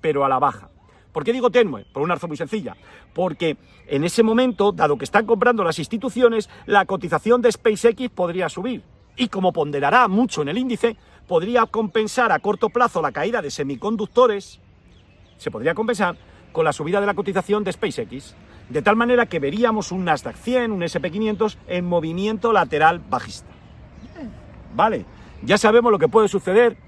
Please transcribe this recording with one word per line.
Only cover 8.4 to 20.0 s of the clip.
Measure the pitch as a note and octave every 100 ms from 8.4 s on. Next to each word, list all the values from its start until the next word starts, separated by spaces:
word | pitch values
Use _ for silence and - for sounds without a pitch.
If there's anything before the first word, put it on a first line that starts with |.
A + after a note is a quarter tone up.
| G#3
subir. | - G#3 A#3 - _ _ -
Y | B3
como | G3 F#3
ponderará | E3+ D3 C#3+ C#3 A3+ A3+
mucho | G3 B3 -
en | C#3+
el | F#3+
índice, | B3+ A3 A#3 A3 _ - -
podría | F3 F#3 A#3+ A3+
compensar | G#3+ G#3+ A3+ G#3+ - A#3
a | D#3+
corto | G3 F#3+ G#3+
plazo | A#3+ B3 F3
la | D3
caída | B2+ E3 A#3
de | D3
semiconductores, | - C#3 C3 G3+ A3 G#3 - B3 G3+ - - _ _ _ - _ _ - _
se | -
podría | A2 C3
compensar | F3+ A3+ A#3+ F#3 E3 - - -
con | D#3+
la | D#3+
subida | C#3+ D#3 G3
de | G3+
la |
cotización | F#3+ G3 F#3+ F3+ G#3
de | F#3+
SpaceX. | E3+ G3+ C#3+ A2+ B2+ - - - - -
De | D#3
tal | G3 A3
manera | A#3+ B3 A#3
que | E3+
veríamos | C#3 G3 A#3 A3 -
un | F3+